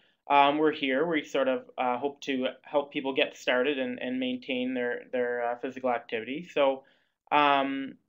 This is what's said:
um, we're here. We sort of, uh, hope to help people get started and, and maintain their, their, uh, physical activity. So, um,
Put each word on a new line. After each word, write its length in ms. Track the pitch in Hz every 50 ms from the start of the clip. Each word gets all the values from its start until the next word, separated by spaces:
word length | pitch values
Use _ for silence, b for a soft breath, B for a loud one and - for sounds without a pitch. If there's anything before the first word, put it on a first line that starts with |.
| b b b b b -
um, 300 | 143 143 139 143 147 151
we're 120 | 156 156
here. 360 | 151 151 143 135 131 135 160 175
We 160 | 160 151 139
sort 240 | - - 139 135 131
of, 160 | 131 123 - - - -
uh, 200 | 127 123 123 120
hope 240 | 139 143 143 -
to 260 | - 143 135 127 127 131 - -
help 300 | _ - 156 143 143 -
people 240 | - 147 131 135 131
get 200 | 151 139 - -
started 440 | - - 147 127 123 127 147 147 131
and, 200 | 127 123 123 -
and 200 | - 127 127 127
maintain 540 | 127 127 127 127 123 - 131 123 127 127 131
their, 280 | 123 123 120 117 - - -
their, 320 | - 127 123 120 123 120 120
uh, 120 | 117 123 123
physical 320 | - 131 127 131 127 123
activity. 580 | 117 117 - - 120 113 110 123 135 165 175 - -
So, 300 | 147 143 135 135 180 b b b b b b b b b _
um, 640 | - 147 147 143 139 139 135 135 135 135 135 - - - _